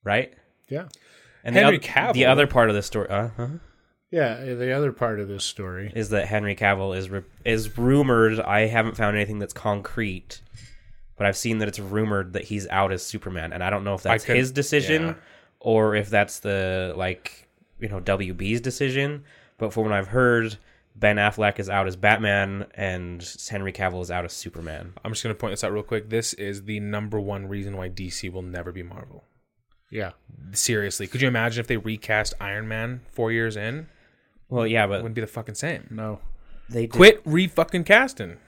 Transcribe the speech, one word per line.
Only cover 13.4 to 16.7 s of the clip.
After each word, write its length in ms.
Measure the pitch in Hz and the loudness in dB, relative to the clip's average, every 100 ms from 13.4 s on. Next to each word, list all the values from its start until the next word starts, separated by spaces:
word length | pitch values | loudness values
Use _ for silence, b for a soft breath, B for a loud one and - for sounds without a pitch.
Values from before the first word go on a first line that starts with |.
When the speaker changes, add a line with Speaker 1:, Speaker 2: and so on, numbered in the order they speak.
| 82 | -6
Speaker 1:
and 100 | 87 | -4
I 60 | 90 | -2
don't 120 | 101 | -2
know 120 | 98 95 | -2 -4
if 100 | 92 | 2
Speaker 3:
I 40 | |
Speaker 1:
that's 140 | 113 - | 0 4
Speaker 3:
could, 100 | 120 | 2
Speaker 1:
his 160 | 127 | 2
decision 520 | 135 139 147 135 156 | -2 0 0 2 0
Speaker 3:
yeah. 100 | 165 160 B B B _ | 0 -6 B B B _
Speaker 1:
or 360 | - 110 107 104 | 2 4 4 2
if 140 | 101 | 2
that's 280 | 107 101 - | 2 2 -2
the, 540 | 104 98 92 | -2 0 0